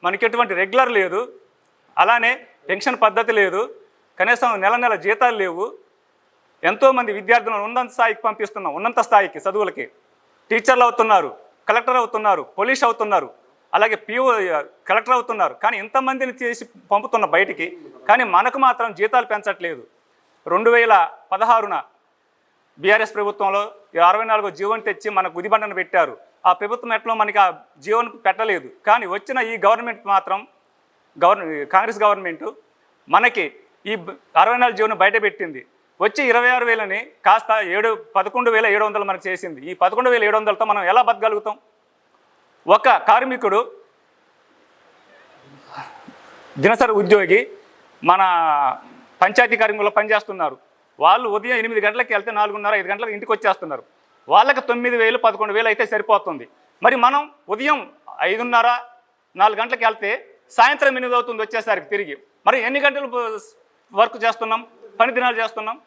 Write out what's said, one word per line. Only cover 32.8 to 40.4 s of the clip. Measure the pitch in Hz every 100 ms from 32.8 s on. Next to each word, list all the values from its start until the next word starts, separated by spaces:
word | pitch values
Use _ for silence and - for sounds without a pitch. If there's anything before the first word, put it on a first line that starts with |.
| _ _ _
మనకి | 165 240 233 160 - _ _ 196
ఈ | 214
బ-, | 175 - _ 160
అరవై | 190 240
నాలుగు | 247 202
జీవోని | 214 208
బయట | 190 214
పెట్టింది. | 208 196 175 139 - _ _ _
వచ్చి | 202 - 269
ఇరవై | 233 240 254
ఆరు | 240
వేలని | 226 208 196 254 _ -
కాస్త | 214 220 220 196 185
ఏడు, | 220 220 220 202
పదకొండు | 190 247 240 220
వేల | 220
ఏడు | 202 214
వందలు | 208 202
మనకు | 185 190
చేసింది. | 185 185 147 143
ఈ | 180
పదకొండు | 185 208 254
వేల | 240 214
ఏడు | 214